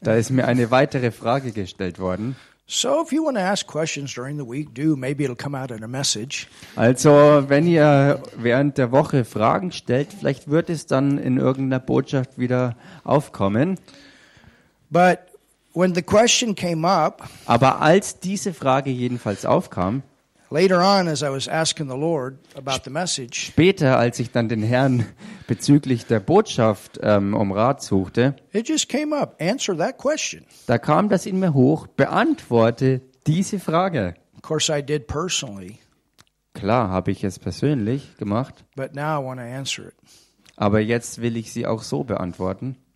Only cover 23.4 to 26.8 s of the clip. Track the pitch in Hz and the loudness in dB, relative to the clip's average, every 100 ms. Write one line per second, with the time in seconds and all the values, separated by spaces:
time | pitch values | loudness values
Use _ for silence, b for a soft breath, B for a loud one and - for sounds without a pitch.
23.4 | - - 170 180 143 127 117 - 120 123 | -6 2 2 4 4 4 2 0 -4 -2
24.4 | 117 113 110 123 135 123 110 - - - | -2 -2 0 2 4 2 0 -6 -20 -20
25.4 | - 120 - 147 139 123 - 113 98 175 | -6 -6 4 4 4 -4 0 -2 4 2
26.4 | 220 - 113 104 | 2 2 2 2